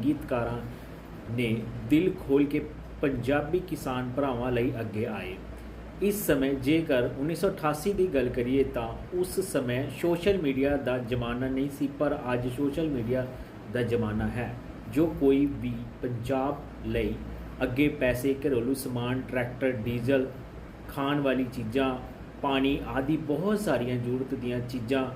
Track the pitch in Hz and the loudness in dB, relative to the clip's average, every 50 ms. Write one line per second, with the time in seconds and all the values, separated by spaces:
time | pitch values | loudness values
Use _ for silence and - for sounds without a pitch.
0 | 117 143 151 147 - - 131 120 117 120 120 120 117 - - - - - - - | 0 0 0 0 -2 -2 0 0 0 0 -2 -4 -6 -8 -10 -12 -12 -14 -14 -14
1 | - - - - - 110 113 120 120 113 110 113 - - - - - - 151 156 | -14 -14 -14 -12 -8 -6 -2 0 2 2 2 0 -2 -4 -8 -6 0 4 4 6
2 | 185 185 185 - - - 135 143 143 139 - 147 147 - - - - - - - | 6 4 0 -2 0 4 6 6 6 4 2 -2 -2 -4 -10 -12 -14 -12 -6 -2
3 | 151 147 135 120 120 - 143 147 147 151 170 185 180 - 156 143 - 143 127 127 | 0 0 0 0 0 2 2 2 2 2 0 0 0 -2 -6 -4 -4 -2 -2 -2
4 | 127 123 123 139 139 135 123 117 123 127 123 117 117 131 - 113 113 104 101 107 | -2 -2 -2 0 0 0 0 0 0 0 2 2 2 2 0 -2 -4 -4 -2 -2
5 | 113 110 104 98 92 92 92 95 - - - - - - - - - - - - | -2 -2 -2 -6 -6 -8 -8 -10 -10 -12 -12 -12 -12 -12 -14 -12 -14 -12 -6 0
6 | 185 208 202 - - - 151 135 131 139 139 131 120 139 160 165 160 160 139 123 | 2 2 2 2 2 2 4 4 4 2 2 2 2 4 4 4 4 4 4 4
7 | 120 120 123 135 139 160 170 160 202 190 190 - 156 151 147 - - 202 196 180 | 4 2 0 -2 -2 -2 0 2 0 0 0 2 0 0 0 2 0 0 2 2
8 | 185 180 143 135 123 123 123 131 117 123 131 139 127 131 - 123 113 117 117 - | 2 2 4 2 2 2 0 0 0 2 4 4 4 2 2 -2 -4 -4 -6 -8
9 | - - - 180 180 - - 196 185 - - 139 127 123 123 127 143 147 - - | -8 -4 -2 -2 -2 0 0 -2 -2 0 0 0 0 0 0 0 -2 -4 -4 0
10 | - 170 175 170 - 208 196 185 160 139 127 131 135 139 147 135 117 123 127 127 | 0 2 2 4 4 2 4 4 2 2 2 4 4 4 2 2 2 0 0 0
11 | 120 110 127 120 117 117 120 123 135 131 131 135 139 143 - - 147 135 - - | 0 -2 -2 -2 0 -2 -2 -2 -2 0 0 0 -2 -2 -2 -2 -2 -2 0 0
12 | 147 143 143 139 123 123 123 120 123 127 123 - 143 139 - 170 160 156 139 123 | 0 0 0 0 0 0 0 0 0 -2 0 0 0 0 2 0 0 0 0 0
13 | 110 113 127 127 123 123 - - - - - - - 107 104 123 117 107 113 - | 0 0 0 0 0 -2 -6 -10 -12 -12 -14 -14 -12 -6 -2 -2 0 2 2 2
14 | 110 104 107 110 110 107 110 120 117 110 123 117 - - - - - 107 110 143 | 2 2 0 0 0 0 0 -2 -4 -4 -6 -8 -10 -12 -12 -12 -10 -2 2 2
15 | 170 160 156 - 143 139 139 139 143 139 139 110 117 123 117 117 120 - - - | 2 2 2 4 6 6 6 6 6 4 2 -2 -4 -4 -4 -4 -6 -10 -10 -6
16 | - 127 123 110 117 127 135 131 131 143 147 - - - - - - 110 113 117 | -6 -4 -4 -4 -2 0 0 0 0 0 -2 -4 -8 -12 -12 -8 -6 -2 0 0
17 | 110 104 110 - - - - - - - - - 131 131 123 143 147 143 - - | 0 0 -2 -4 -6 -10 -10 -10 -10 -10 -4 -2 -2 0 4 4 4 4 4 2
18 | 135 123 123 123 - 139 135 135 - 147 131 117 117 127 135 131 - 139 123 120 | 2 2 2 2 2 2 0 2 2 2 2 2 2 0 0 -2 -2 -4 -4 -2
19 | 120 123 127 131 123 - 127 127 120 120 - - 139 131 120 107 110 120 120 120 | -2 0 -2 -2 -2 -2 -2 -2 -2 -2 -4 0 0 0 0 0 -2 -2 -2 0
20 | 110 131 139 131 131 135 - - - - - - - - - - - - - 143 | 2 4 4 4 4 0 -4 -10 -14 -14 -14 -14 -14 -14 -16 -14 -14 -10 -6 -2
21 | 139 139 147 147 139 135 127 131 131 120 - 127 113 110 113 135 135 131 127 127 | 0 0 2 2 2 2 2 2 0 -2 -2 -6 -6 -2 0 2 2 2 0 -2
22 | - - - - - - - - - 139 135 135 135 139 143 - - - 117 135 | -6 -10 -12 -14 -14 -16 -10 -4 0 2 2 4 4 4 2 0 -2 -2 -2 -2
23 | 135 139 156 147 - 139 147 147 180 208 214 208 - 170 139 120 120 123 123 123 | 0 2 0 0 0 0 -2 0 2 2 2 2 2 2 2 2 2 0 0 -2
24 | 120 123 123 127 131 - 139 120 120 123 123 123 123 - 135 123 110 113 135 131 | 0 0 -2 -2 -2 -4 -4 -4 -4 -2 -2 -2 -4 -4 -6 -6 -2 0 0 0
25 | 131 127 - | 0 -2 -4